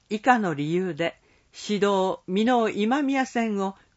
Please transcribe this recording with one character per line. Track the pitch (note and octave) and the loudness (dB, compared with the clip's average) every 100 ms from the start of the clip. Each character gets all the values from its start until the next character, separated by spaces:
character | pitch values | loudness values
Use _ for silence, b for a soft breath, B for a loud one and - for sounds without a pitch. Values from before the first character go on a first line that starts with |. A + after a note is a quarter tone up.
| b | b
以 | G#3 | -4
下 | C4+ B3 | 2 4
の | G3+ | 2
理 | D3 D3 | -2 -2
由 | F3 F#3 | -2 -2
で、 | D3+ E3 - b b b | -4 -6 -6 b b b
市 | - - G#3 | -18 -4 0
道 | G3+ G3 F#3+ E3+ - | 2 2 0 -2 -4
美 | F#3 A3 | 0 2
濃 | B3 A3 | 4 2
今 | - G#3+ C4+ | 0 0 0
宮 | C#4 C4+ C4 | 0 -2 -2
線 | A#3+ A3+ G3+ | -2 -2 -2
を | G3 G3 b | -4 -6 b